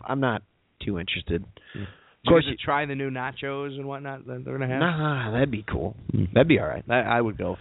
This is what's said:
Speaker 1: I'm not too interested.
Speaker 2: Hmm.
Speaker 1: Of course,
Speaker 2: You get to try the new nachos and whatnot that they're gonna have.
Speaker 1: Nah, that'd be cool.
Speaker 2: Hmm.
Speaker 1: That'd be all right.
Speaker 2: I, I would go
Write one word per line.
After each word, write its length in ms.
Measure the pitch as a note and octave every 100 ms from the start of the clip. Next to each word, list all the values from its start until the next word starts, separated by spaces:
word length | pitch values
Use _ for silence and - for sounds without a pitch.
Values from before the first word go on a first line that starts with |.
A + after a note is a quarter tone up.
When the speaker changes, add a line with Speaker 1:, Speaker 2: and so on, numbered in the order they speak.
| -
Speaker 1:
I'm 140 | C3+
not 220 | C3 G#2+ - _ _ _
too 160 | - F#2
interested. 460 | F#2 F2+ - E2+ G2 - -
Speaker 2:
Hmm. 100 | G2+
Speaker 1:
Of 40 | G2+ - _ _ -
course, 160 | E3+ C#3
Speaker 2:
You 60 |
get 80 | C3
to 60 | -
try 200 | C#3+ D3
the 100 | C3+
new 140 | C3+
nachos 680 | C3 B2+ C3 C#3 C#3 C#3+ C#3
and 80 | C#3
whatnot 400 | C#3 C#3 C3+ B2
that 160 | B2+
they're 140 | C3 C3+
gonna 100 | C3
have. 120 | C3
Speaker 1:
Nah, 500 | E3+ D#3 D3+ C#3 A2
that'd 200 | A#2 C#3
be 120 | G#2+
cool. 320 | - B2 G2 - -
Speaker 2:
Hmm. 140 | G#2+ F#2+
Speaker 1:
That'd 160 | A2+ D#3+
be 100 | A#2
all 80 | F2
right. 160 | - -
Speaker 2:
I, 100 | B2
I 220 | A2 A#2
would 160 | A2+ F#2+
go 180 | F2+ F2+